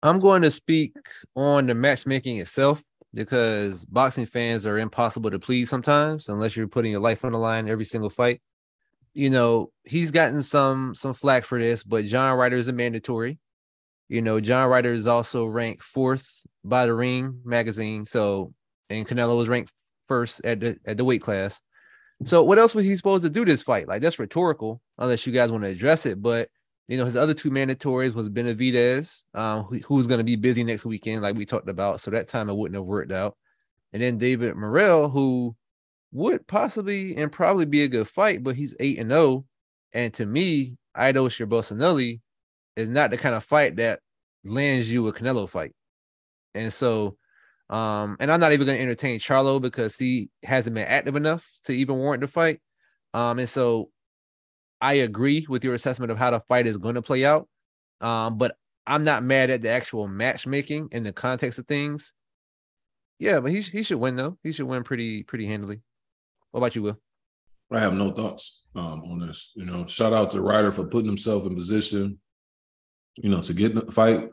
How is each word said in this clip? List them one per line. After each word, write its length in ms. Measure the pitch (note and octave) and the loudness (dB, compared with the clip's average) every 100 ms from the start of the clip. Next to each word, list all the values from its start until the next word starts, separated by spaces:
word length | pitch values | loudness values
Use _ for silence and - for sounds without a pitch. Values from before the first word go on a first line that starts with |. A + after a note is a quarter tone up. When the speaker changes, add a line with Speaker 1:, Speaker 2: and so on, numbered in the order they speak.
Speaker 1:
I'm 180 | - F3+ | 4 6
going 240 | G3 F#3+ | 6 6
to 80 | E3 | 4
speak 440 | - - D#3+ D3 - - - - - | 2 0 0 0 -6 -20 -20 -14 -2
on 320 | C#3 C#3+ C3 | 4 4 4
the 60 | |
matchmaking 640 | A#2 C3+ C3 - C3+ B2+ A#2 | 2 2 2 0 -2 -2 -6
itself 460 | F2 - C#3 D3 - _ _ | -6 2 2 2 -4 _ _
because 720 | A2 A2 B2+ A2+ G#2+ G#2 F#2 - | -10 -2 2 2 0 -2 -6 -4
boxing 400 | A2 C3 B2+ A2+ | 2 2 0 -6
fans 400 | B2 A#2 A2+ G#2 | -4 -2 -2 -2
are 120 | G#2 | -2
impossible 540 | A2 - A#2 - A2 | -4 0 -2 0 -4
to 80 | F#2+ | -4
please 300 | - B2+ A#2+ | -2 -2 0
sometimes, 600 | C3 A#2+ D3 D3+ D#3 - | -2 2 4 2 -2 -6
unless 260 | G#2 A2 A2 | -2 -2 -2
you're 120 | G#2+ | -4
putting 240 | B2+ A2+ | -2 0
your 100 | G#2 | 0
life 240 | A2 A2+ B2+ | 0 0 -2
on 60 | |
the 60 | A#2 | -2
line 300 | A2+ A2+ A2 | -2 -2 -2
every 180 | A2 G#2+ | -4 -4
single 240 | A#2 G#2+ | -6 -6
fight. 320 | - B2 A#2+ _ _ _ _ _ _ _ | 0 0 0 _ _ _ _ _ _ _
You 160 | - C#3 | -2 2
know, 420 | C3 A#2+ A#2 G2 _ | 4 4 4 0 _
he's 280 | - D#3+ E3 | -6 -2 0
gotten 320 | D3+ D#3 C#3+ | 2 2 2
some, 500 | C3+ D3 C3+ C3+ C3 - | 0 2 4 2 -4 -6
some 180 | C3+ | -8
flack 320 | B2+ C#3+ B2+ A#2 | -2 4 4 4
for 140 | B2 | -2
this, 240 | A#2 A#2 | 0 0
but 220 | - A2 G#2 | -2 -2 0
John 320 | A#2+ C3+ B2+ | 2 2 4
Ryder 200 | B2 B2 | 2 2
is 100 | A#2+ | -2
a 60 | |
mandatory. 640 | B2 A#2+ A2+ A2 A#2+ A#2 D#3 _ _ _ _ _ _ _ | -2 -2 -4 -6 -4 -4 -8 _ _ _ _ _ _ _
You 140 | A#2 | -2
know, 180 | A2+ A2 | 0 0
John 300 | G#2+ B2+ C3 | 2 4 6
Ryder 240 | B2+ B2 | 4 4
is 140 | A#2+ G#2+ | 0 2
also 380 | A#2+ A#2 B2+ A2+ | 2 2 -4 -4
ranked 360 | A2 A#2 - | -2 -4 -6
fourth 600 | - - C3 C3 - - _ _ | -10 -2 0 0 -4 -20 _ _
by 220 | F#2+ B2 B2 | -2 2 2
the 80 | |
Ring 480 | A2+ B2+ B2+ C3 B2+ | 2 0 -2 -4 -8
magazine. 640 | B2 A#2+ A2+ G#2+ A2 A2 G#2 | -2 0 0 -4 -6 -6 -4
So, 480 | B2 G#2 G2 F#2+ - _ _ _ | 0 0 0 -6 -12 _ _ _
and 180 | G#2+ G#2+ | -8 -4
Canelo 300 | B2 A#2+ A#2+ | 0 2 2
was 120 | A#2 | 2
ranked 220 | A#2+ - _ _ _ _ | 0 -2 _ _ _ _
first 340 | C3 A#2 - - | -2 -2 -6 -4
at 140 | A2+ | -2
the, 180 | A2+ - - | -4 -6 -8
at 120 | G#2+ | -2
the 80 | B2+ | 0
weight 160 | A#2+ | 0
class. 380 | - G2+ F#2+ - _ _ _ _ _ _ C3 | 0 -2 -4 -8 _ _ _ _ _ _ 2
So 180 | E3+ | 4
what 160 | D3 G3+ | 8 8
else 160 | A#3 A3 | 6 6
was 100 | G3 | 2
he 100 | G3 | 2
supposed 280 | G3 G3 | 2 2
to 60 | E3+ | 2
do 140 | D3+ | 0
this 200 | A3+ C#3+ | 2 2
fight? 240 | - A2+ - | 2 -2 0
Like, 140 | G2 | -2
that's 180 | D3+ E3 | -2 -2
rhetorical, 600 | G#2+ D#3+ F3+ D3+ A2 A2+ _ - | -6 -2 0 0 -4 -8 _ -6
unless 280 | B2 A#2+ - | -2 0 0
you 80 | |
guys 180 | B2 A#2+ | 2 2
want 120 | A2+ | 2
to 60 | G2+ | -4
address 360 | F#2 B2 D#3+ C3+ | -2 2 2 2
it. 160 | G2 | -2
But, 280 | G#2+ A#2 A#2 _ _ _ _ | 0 0 -2 _ _ _ _
you 100 | B2+ | -2
know, 80 | B2 | 0
his 120 | B2 | 2
other 160 | D3+ | 2
two 160 | D#3 D3+ | 2 0
mandatories 640 | C3+ C3+ C3+ C#3+ B2+ C3 | 0 -2 -2 -2 0 0
was 160 | A#2 G#2+ | -2 -4
Benavidez, 960 | G#2 A#2+ A2+ B2+ B2 A#2+ C3 D#3 - _ | -2 -4 0 0 4 4 2 -4 -14 _
um, 300 | - A2 G#2+ | -6 -4 -4
who, 160 | G#2 B2+ | -4 -8
who's 260 | - C#3+ A#2+ | 0 2 4
gonna 180 | B2 | 2
be 120 | A2+ A#2 | 2 2
busy 280 | A#2+ A#2+ | 2 2
next 220 | A#2 A2 A#2 | 0 -4 -6
weekend, 380 | A2 - A2 | -8 -6 -4
like 120 | G#2 A2 | -2 -4
we 100 | G#2 | -4
talked 220 | A2+ - | -4 -4
about. 320 | F#2 G2+ F#2 | -4 -2 -2
So 120 | - | -4
that 160 | G#2+ G2 | -6 -4
time 200 | A#2+ G#2+ | -6 -4
it 60 | G2+ | -4
wouldn't 200 | G2+ G2 | -6 -6
have 100 | F#2 | -6
worked 260 | G2+ D2+ | -6 -4
out. 240 | F#2+ G2+ - _ _ _ _ _ | -4 -6 -8 _ _ _ _ _
And 100 | G2+ | -4
then 180 | B2 A#2 | -2 0
David 360 | B2 B2+ A#2 F2 | 0 0 -2 -4
Morrell, 540 | G#2+ C3 G#3 E3+ D3 | -2 2 4 4 4
who 460 | C#3 C3+ B2+ A#2+ A2+ _ _ _ _ _ | 0 0 0 -4 -8 _ _ _ _ _
would 340 | C3 F3+ - _ | -6 -2 -2 _
possibly 720 | G3+ A3+ A3 G3 G3+ F#3+ E3+ | -2 -2 -4 -4 -4 -4 -4
and 140 | D3+ | -4
probably 340 | - F3 G3 D#3 | 0 2 4 2
be 160 | D3 | 2
a 60 | C#3+ | 2
good 200 | B2 G#2+ | 0 -2
fight, 360 | - G#3 D3 | 2 2 2
but 120 | B2 B2+ | -2 -4
he's 200 | C#3+ - | -6 -4
eight 200 | C3+ - | -2 -2
and 120 | A2+ | 2
oh. 340 | C#3+ D#3 C3 C3+ _ _ _ _ | 6 6 4 -4 _ _ _ _
And 200 | A#2 A#2+ | -4 -4
to 120 | - G#2+ | -4 -4
me, 520 | B2 F#3 D#3 C3 B2 _ - | 0 0 0 -2 -8 _ 0
Ido 320 | C3 C3+ C3 | 2 4 0
Shabosanelli 920 | - A2 A#2 A2+ G#2+ D#3 D#3+ B2 A#2 _ _ _ _ _ - | -2 -2 -2 -2 0 2 2 0 -6 _ _ _ _ _ -8
is 120 | A2+ | -2
not 220 | B2+ C#3 | 0 2
the 80 | A#2 | 0
kind 160 | D3 | -2
of 100 | A2+ | -2
fight 340 | - D3+ D3 F2+ | 2 2 2 2
that 220 | A2+ G#2 _ _ _ _ | -2 -2 _ _ _ _
lands 480 | F#2+ A2+ C#3+ C3+ A2+ | -8 -2 2 2 0
you 160 | A#2+ A2 | 0 -2
a 60 | |
Canelo 360 | - A#2 B2+ G2 | -2 -2 -2 -4
fight. 240 | F2+ D2+ _ _ _ _ _ _ _ _ | -6 -8 _ _ _ _ _ _ _ _
And 180 | G2 A2+ | -8 -8
so, 460 | - B2+ A2+ G#2 G2 _ _ _ _ _ | -2 0 0 -4 -8 _ _ _ _ _
um, 460 | G#2+ A2 G#2 G#2 G2 | -6 -4 -4 -6 -4
and 120 | C#3 | 0
I'm 80 | E3 | 4
not 120 | E3 | 4
even 160 | D3 C#3 | 4 2
gonna 100 | C3 | 0
entertain 420 | B2+ A#2 C#3 A#2 | -2 -2 -4 -4
Charlo 400 | - C3+ C3+ C#3 | 0 2 4 2
because 360 | B2+ A#2 A2+ - | -2 -4 -6 -2
he 340 | B2+ B2+ G#2 _ | -2 -2 -4 _
hasn't 320 | - C3 B2 A2+ | -2 -2 0 -4
been 100 | G#2 | 0
active 300 | C#3 - C#3+ | 0 0 -2
enough 280 | D3+ E3 _ _ | 0 -2 _ _
to 80 | - | -6
even 240 | B2+ C3+ C3 | -2 -2 -2
warrant 260 | C3+ C3+ | -2 -2
the 60 | C3+ | -4
fight. 320 | - E3 D3+ _ _ _ _ _ | 0 0 0 _ _ _ _ _
Um, 260 | A2+ A#2+ A#2+ | -2 -2 -2
and 100 | B2 | -4
so 400 | - A#2+ A#2 G#2 _ _ _ _ _ _ _ _ _ | 0 0 0 -4 _ _ _ _ _ _ _ _ _
I 140 | C3+ C#3 | 0 2
agree 500 | B2 G#2+ C3 D3 D3+ | 0 0 0 0 -2
with 160 | B2+ | -4
your 100 | C3 | -2
assessment 380 | - - B2 A#2+ | -2 -4 -4 -4
of 60 | A2 | 0
how 140 | B2+ | 0
the 100 | A#2+ | 0
fight 260 | - B2 A#2 | 0 2 2
is 80 | G#2+ | -2
gonna 240 | G2 B2 | -4 -6
play 220 | A#2 C3 | -2 0
out. 240 | C#3 D#3 - _ _ _ _ _ | 4 2 0 _ _ _ _ _
Um, 360 | A2+ A#2 A2+ A2 | -4 -2 -2 0
but 200 | B2 - _ _ - | -2 -2 _ _ -2
I'm 200 | C#3+ D#3 | 0 2
not 180 | C3+ | 0
mad 260 | B2 C3+ C3 | 2 4 4
at 120 | B2+ | 2
the 80 | A2+ | 0
actual 360 | A#2+ B2+ A2+ G#2 | -2 -4 -8 -6
matchmaking 800 | G2 A#2+ - - C#3 C#3+ D3+ D#3 | -4 -4 -4 -4 -6 -4 -6 -6
in 120 | A#2 | -8
the 100 | A2 | -8
context 440 | F#2+ B2+ B2+ C3 A#2 | -6 -4 -2 -4 -6
of 100 | A#2+ | -6
things. 460 | D3 D3 D3 - _ _ _ _ _ _ _ _ _ _ _ | -4 -4 -8 -12 _ _ _ _ _ _ _ _ _ _ _
Yeah, 200 | E3+ F3+ | 0 2
but 120 | B2+ | 2
he, 100 | F#3+ | -4
he 220 | G3+ G3 | -4 -8
should 160 | A3 D#3 | -4 -2
win, 180 | B2+ B2+ | -2 -2
though. 200 | C3+ F#3 | -6 -8
He 80 | D#3+ | -10
should 140 | D#3 C3 | -8 -6
win 180 | B2+ | -6
pretty, 400 | A#2 B2+ A#2 G#2+ | -6 -6 -6 -8
pretty 240 | - B2 G#2+ | -8 -8 -6
handily. 320 | G#2+ G2+ G#2 _ _ _ _ _ _ _ | -6 -8 -12 _ _ _ _ _ _ _
What 80 | A#2+ | -2
about 160 | B2 A#2 | -2 -2
you, 80 | |
Will? 160 | G#2 G#2+ _ _ _ _ _ - _ | -6 -6 _ _ _ _ _ -20 _
Speaker 2:
I 80 | A2+ | 0
have 140 | G#2 | 0
no 180 | F#2+ G2+ | 2 -2
thoughts, 520 | - G#2+ - - - _ - | -2 -6 -6 -14 -16 _ -10
um, 260 | E2+ D#2+ E2 | -10 -10 -10
on 100 | F2 | -10
this. 340 | E2+ D#2 - - | -10 -10 -16 -14
You 100 | F2+ | -10
know, 200 | F2+ E2+ | -8 -8
shout 240 | - A2+ | 0 2
out 200 | A2 G2+ | 4 2
to 100 | G2 | 0
Ryder 320 | F#2+ G#2+ G#2 | 2 4 2
for 120 | G2 F2 | 0 -2
putting 220 | A#2+ A2 | -2 -2
himself 380 | G2 A#2 G#2 F#2 | -2 -2 -2 -2
in 100 | F2+ | -6
position, 640 | F2 G#2+ G#2 G#2 G2 G2 _ _ _ _ _ _ _ _ _ - | -2 -2 0 -2 -4 -6 _ _ _ _ _ _ _ _ _ -6
you 140 | G#2 | 0
know, 120 | F#2+ | 0
to 120 | E2+ | 0
get 180 | F2 G#2+ | 2 2
in 140 | A2 - | 2 -2
the 60 | |
fight. 380 | - A2+ A2 D#2 | 4 4 4 0